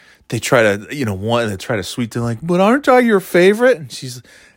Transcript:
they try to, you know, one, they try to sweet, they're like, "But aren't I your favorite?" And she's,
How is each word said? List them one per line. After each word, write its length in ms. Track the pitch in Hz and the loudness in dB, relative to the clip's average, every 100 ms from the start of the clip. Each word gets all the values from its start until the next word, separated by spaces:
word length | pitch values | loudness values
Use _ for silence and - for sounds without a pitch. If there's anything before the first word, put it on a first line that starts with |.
| _ _ - | _ _ -10
they 100 | 117 | -8
try 240 | - 127 | 0 2
to, 320 | 110 104 101 | 4 0 -4
you 100 | 143 | -6
know, 80 | 117 | -6
one, 360 | 95 107 120 113 | -4 -2 -2 -2
they 80 | 95 | -6
try 180 | - | -6
to 80 | 113 | -6
sweet, 300 | 87 - 117 | -6 -8 -6
they're 100 | 123 | -4
like, 160 | 117 113 | -6 -6
"But 200 | 165 175 | -2 0
aren't 260 | 202 277 285 | 2 2 4
I 140 | 254 | 4
your 180 | 240 202 | 4 2
favorite?" 580 | - 180 185 214 247 165 | 2 4 4 4 2 2
And 140 | 135 | -4
she's, 320 | - 131 123 - - - | -14 -14 -16 -18 -20 -20